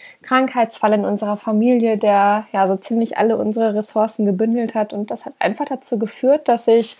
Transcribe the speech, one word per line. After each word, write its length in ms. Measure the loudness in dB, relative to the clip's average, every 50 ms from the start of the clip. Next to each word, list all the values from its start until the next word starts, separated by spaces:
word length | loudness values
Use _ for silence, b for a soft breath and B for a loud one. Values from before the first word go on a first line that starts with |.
| B B B B
Krankheitsfall 720 | -8 -2 0 0 0 0 0 0 -2 -2 -2 -2 0 2 2
in 120 | 2 0
unserer 320 | 0 -2 -4 -2 -4 -4 -6
Familie, 600 | -4 -2 0 2 4 4 4 4 2 2 0 2
der 480 | 2 2 4 4 4 4 2 0 -2 -4
ja 160 | -2 0 0 2
so 80 | 0
ziemlich 420 | -2 -2 -2 -2 -2 -2 -2 0 0
alle 200 | 0 2 2 0
unsere 360 | 0 -2 0 0 0 0 0
Ressourcen 540 | -2 -4 -2 -2 -2 0 0 0 0 0 0
gebündelt 480 | 2 0 0 0 0 0 -2 -2 -2
hat. 180 | -4 -4 -4 -4
Und 160 | -8 -6 -6
das 160 | -8 -10 -10
hat 80 | -12 -8 -4
einfach 260 | -2 -2 -2 -2 -6
dazu 320 | -6 -6 -8 -6 -4 -4 -4
geführt, 500 | -4 -4 -6 -2 2 2 2 2 2 0
dass 200 | 0 0 4 4
ich 300 | 4 4 4 0 -6 B